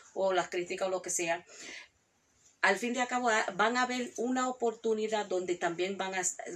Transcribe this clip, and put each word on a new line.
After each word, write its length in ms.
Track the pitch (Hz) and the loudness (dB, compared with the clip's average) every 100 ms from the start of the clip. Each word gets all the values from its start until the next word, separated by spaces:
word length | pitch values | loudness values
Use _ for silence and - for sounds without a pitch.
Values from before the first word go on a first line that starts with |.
| - | -10
o 180 | 175 190 | 0 2
las 160 | 180 170 | 2 2
críticas 400 | 180 175 190 190 | -2 -2 -2 0
o 40 | |
lo 100 | 185 | -2
que 80 | 180 | -2
sea, 360 | - 170 175 - - - - - _ _ _ _ _ - _ | -2 0 -2 -4 -16 -16 -16 -18 _ _ _ _ _ -20 _
al 160 | 185 190 | 4 4
fin 160 | 240 | 0
de 120 | 254 247 | -2 0
cabo 200 | 247 247 | 0 2
a-, 240 | 220 - 185 | 2 2 2
van 180 | 220 247 | 2 2
a 100 | 247 | 0
ver 280 | 254 240 - | 0 -4 -4
una 320 | 240 254 254 | -2 0 0
oportunidad 800 | 247 233 226 226 214 214 214 202 | 0 0 0 0 0 2 0 0
donde 300 | 185 180 175 | 0 0 0
también 420 | 175 170 185 196 | 0 0 -2 -2
van 180 | 190 190 | -2 -2
a, 60 | 175 - - | -2 -4 -8